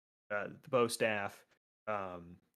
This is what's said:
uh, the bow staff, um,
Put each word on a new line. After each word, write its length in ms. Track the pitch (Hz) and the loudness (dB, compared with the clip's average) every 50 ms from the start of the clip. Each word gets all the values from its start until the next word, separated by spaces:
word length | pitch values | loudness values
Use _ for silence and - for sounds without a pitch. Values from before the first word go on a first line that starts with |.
| _ _ _ _ _ - | _ _ _ _ _ -4
uh, 180 | 104 104 98 92 78 - | -2 -2 -2 -4 -8 -12
the 80 | - - | -6 2
bow 180 | 131 123 120 | 4 4 6
staff, 560 | 117 117 - 120 110 107 104 101 101 - - - _ _ _ _ _ _ _ - | 4 4 2 2 2 2 2 -2 -4 -6 -8 -20 _ _ _ _ _ _ _ -4
um, 480 | - 107 101 95 92 90 87 85 85 90 - _ _ _ | -2 -2 -2 -2 -4 -6 -10 -12 -14 -16 -18 _ _ _